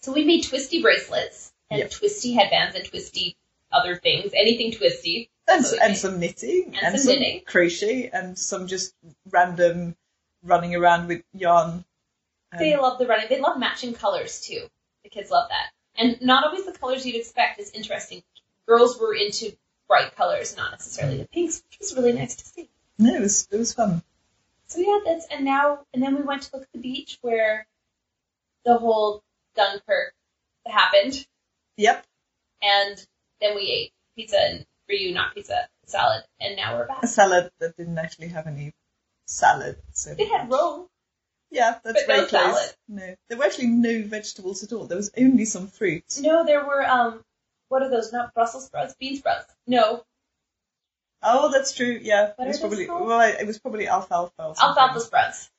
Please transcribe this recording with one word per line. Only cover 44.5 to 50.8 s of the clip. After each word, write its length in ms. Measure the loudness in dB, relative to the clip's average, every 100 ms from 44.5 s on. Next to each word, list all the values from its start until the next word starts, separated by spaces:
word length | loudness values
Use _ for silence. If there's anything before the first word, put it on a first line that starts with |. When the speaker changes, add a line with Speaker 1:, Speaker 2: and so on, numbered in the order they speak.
| -10
Speaker 2:
at 100 | -10
all. 140 | -10 -8
There 100 | -6
was 140 | -6 2
only 260 | 4 4 2
some 200 | -4 -10
fruit. 360 | _ -4 -4 -8 -2
Speaker 1:
No, 240 | 2 4
there 200 | 4 2
were, 220 | 2 -2 2
um, 360 | 2 2 -2 _ _ _ _ _
what 140 | -2
are 60 | 0
those? 220 | -2 -2
Not 220 | -6 -6
Brussels 320 | -2 -2 -2 -12
sprouts, 280 | -8 -8 -8
bean 160 | -10 -6
sprouts. 360 | -4 -4 -6 _ 0
No. 380 | 4 4 2 -10 _ _ _ _ _ _ _